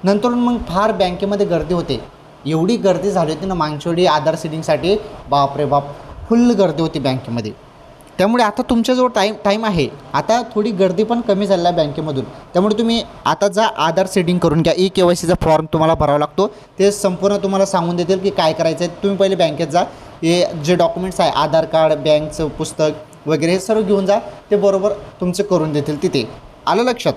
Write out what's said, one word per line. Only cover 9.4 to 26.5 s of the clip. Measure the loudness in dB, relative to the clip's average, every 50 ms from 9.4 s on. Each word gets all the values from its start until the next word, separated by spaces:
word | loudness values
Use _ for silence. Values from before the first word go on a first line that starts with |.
| 0
टाइम | 0 0 0 0
आहे. | 0 0 0 0 -2 -4 -12 -16 -4
आता | -4 -4 0 2 0 0 0 -2 -4
थोडी | -2 -2 -2
गर्दी | 0 0 0 0 2 0
पण | 0 0 0 -2
कमी | 0 0 0 0 2
झाली | 2 2 2 2
आहे | 0 2
बँकेमधून. | 2 -2 -2 -2 -6 -6 -4 -4 -4 -6
त्यामुळे | -6 -10 -20 -20 -2 0 2 2 2 2 2
तुम्ही | 2 0 0 -2 -2 -6 -14 -4 -2
आता | -2 0 2 0 0
जा, | 2 2 0
आधार | 0 0 0 0 0 2 0 -2
सेटिंग | 0 0 0 0 2 0 2
करून | 2 2 2 4
घ्या. | 2 2 2
ई | 2 2 0
के | 2 2
वाय | 4 4 2
सीचा | 2 2 0 0 2
फॉर्म | 4 2 2 2 2 0
तुम्हाला | 0 2 2 2 2
भरावा | 2 2 2 2 2
लागतो. | 0 -2 0 -2 -2 -2 -2 -12 -20 -20 _ 2
ते | 2 2
संपूर्ण | 2 2 -2 -2 -2 0 0 0 0
तुम्हाला | 0 -2 -2 0 0 0
सांगून | 2 0 -2 0 0 -2
देतील | -2 0 0 0 0
की | 0 -2
काय | 0 2 0 0
करायचं | 0 0 0 -2 0 -2 -4
आहे. | -6 -6 -4
तुम्ही | -2 -2 2 2
पहिले | 2 0 2
बँकेत | 2 0 0 0 -2 -4
जा, | 0 0 0 0 0 -6 -18 -20 -20 -12 -2
हे | 0 2 2 2 2 0 -2 -6 0
जे | 0 2
डॉक्युमेंट्स | 2 2 0 0 -4 -6 -6 -2 0
आहे, | 0 0
आधार | 2 0 0 2 2 0 0
कार्ड, | 2 2 2 4 4
बँकचं | 2 0 2 2 2 2 0 -4 -6 -6 -6 -6
पुस्तक | -4 -6 -8 -8 -2 -2 -2 -2 -2 -4 -14 -20 -20 -12 -4
वगैरे | -2 0 0 2 0
हे | 0 0
सर्व | 0 0 0 0
घेऊन | 2 2 0 0 2
जा, | 2 0 0
ते | 0 -6 -16 -18 -4 -2 0
बरोबर | 2 2 2 2 2 0 -2
तुमचं | -2 -4 -10 -18 -10 -4 -4 -4 -2 -2
करून | 0 0 2 0 0 0
देतील | -2 -2 -2 -2 -4 -2
तिथे. | -2 -2 -2 -2 -4 -4 -10 -18 -20 -20